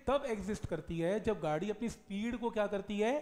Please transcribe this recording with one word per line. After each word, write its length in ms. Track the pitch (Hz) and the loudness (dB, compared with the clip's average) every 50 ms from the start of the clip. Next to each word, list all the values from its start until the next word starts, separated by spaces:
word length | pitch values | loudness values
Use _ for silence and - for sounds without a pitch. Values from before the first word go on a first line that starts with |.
| - | 0
तब 180 | 240 269 285 262 | 2 2 2 2
exist 400 | 247 226 202 185 196 208 - - | 0 -2 -2 -2 -2 -2 -4 -2
करती 320 | - 175 156 156 - 170 165 | -4 -4 -4 -4 -4 -2 0
है 200 | 165 175 202 220 | 2 2 2 2
जब 200 | 180 220 208 170 | 2 0 0 0
गाड़ी 300 | 165 156 151 160 196 214 | 0 0 0 0 0 -2
अपनी 180 | 208 - 233 220 | -2 -2 -2 -4
speed 460 | - - - - 190 202 220 240 240 | -4 -6 -10 -6 -4 -2 -2 -2 -2
को 140 | 240 233 233 | -2 -2 0
क्या 160 | 226 214 202 | 0 2 0
करती 320 | 202 208 196 190 - 208 202 | 2 0 -2 -2 -2 0 2
है? 160 | 208 233 277 302 | 2 2 2 0